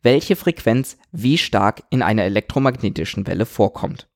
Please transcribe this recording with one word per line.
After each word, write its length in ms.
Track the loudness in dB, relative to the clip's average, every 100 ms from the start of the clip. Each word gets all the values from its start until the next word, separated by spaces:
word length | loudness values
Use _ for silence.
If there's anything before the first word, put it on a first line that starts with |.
welche 340 | 4 4 2 0
Frequenz 600 | 0 0 0 0 -2 -12 _
wie 260 | -2 0 2
stark 460 | 2 2 0 -2 _
in 100 | 0
einer 220 | 2 2
elektromagnetischen 1040 | 2 0 -2 0 0 0 -4 -4 -6 -6 -4
Welle 180 | -4
vorkommt. 640 | -6 0 0 0 -8 -10 -18